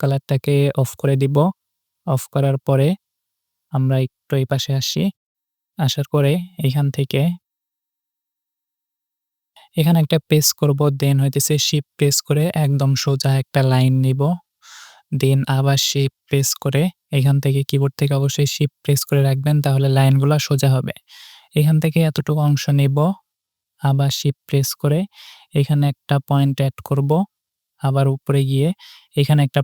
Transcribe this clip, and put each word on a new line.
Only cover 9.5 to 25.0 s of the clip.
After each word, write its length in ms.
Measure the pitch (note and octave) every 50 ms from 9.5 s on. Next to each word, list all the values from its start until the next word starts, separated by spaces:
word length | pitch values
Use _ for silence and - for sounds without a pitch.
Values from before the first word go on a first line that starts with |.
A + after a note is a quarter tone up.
| _ - - _ -
এখানে 200 | E3+ D3 E3+ E3+ E3 D3+
একটা 140 | - E3 D#3 -
প্রেস 200 | - D#3 D3+ - - - -
করব, 200 | D3+ C#3+ C#3 C#3 D3 D3 C#3 C3+
then 180 | C#3 C#3 C#3 C3+ C#3
হইতেছে 300 | C#3 - C#3+ - - D3+ C#3+ -
শিফট 220 | - D#3 D3 - _ _
প্রেস 200 | - D3 C#3+ C#3+ - -
করে 160 | - C#3+ D3 D#3+ F3 - D#3+ D3+
একদম 260 | C#3 C#3+ C3+ C#3 C3+ C3+ - -
সোজা 280 | C#3+ C#3 C3+ - C3+ C3+ C3+
একটা 200 | - - - C#3 C3 C3
লাইন 220 | B2+ B2+ C3 C3 C3 C3 C3
নিব। 160 | C3 C3 C3+ C#3 D#3+ F3+ F3 - _ _ _ - - - - - - - _ _ _ D3+ C3
Then 200 | C3+ C3+ C3+ C3+ C3 - C3+
আবার 200 | C3+ C3+ C#3 C#3 C3+ - -
শিফট 280 | - C#3 C#3 C3+ - _ _
প্রেস 220 | - C#3+ C#3 C3 - - - -
করে 200 | C#3 C3 C#3+ F3 F3+ - _ _ _ D3
এখান 180 | C#3 B2+ C#3 C#3 C#3 C#3
থেকে 160 | C#3 C3+ C#3 C#3 -
কিবোর্ড 240 | C#3 C3+ C#3 C3+ -
থেকে 160 | - D3 C#3 C#3+ C3+
অবশ্যই 300 | C#3 C#3 - - C#3+ - -
শিফট 220 | - D3 C#3 - _ -
প্রেস 180 | - C#3+ - - -
করে 120 | C#3+ C#3 C3+ C#3
রাখবেন, 260 | C3+ C3+ C#3 D3+ D3 D3 D3
তাহলে 220 | C#3+ C3+ C3+ C#3 C3+ C3+
লাইনগুলা 400 | C3+ C3+ C3+ C3+ C3+ C#3 C#3+ D3+ D3 -
সোজা 220 | - C#3+ C3 C#3 C3 C3
হবে। 200 | C3 - - - - _ _ - - - - - - _ _ - D#3
এখান 160 | D3 D#3+ D#3 D#3 D#3+
থেকে 160 | D#3+ - E3+ D#3+ D#3
এতটুকু 320 | - D#3 - - D3+ D3+ D3 D3
অংশ 140 | C#3+ - - C#3+ C#3+ C#3+
নিব, 180 | C#3 C#3 C#3 C#3+ D#3 F#3 G3 - _ _ _ _ _ _ _ _ _ _ _ _
আবার 280 | - C#3 C3+ C#3 C#3 C#3 - -
শিফট 220 | - C#3+ - _ _
প্রেস 220 | - C#3+ C#3 C3+ - - -
করে 180 | - D3 D3 F3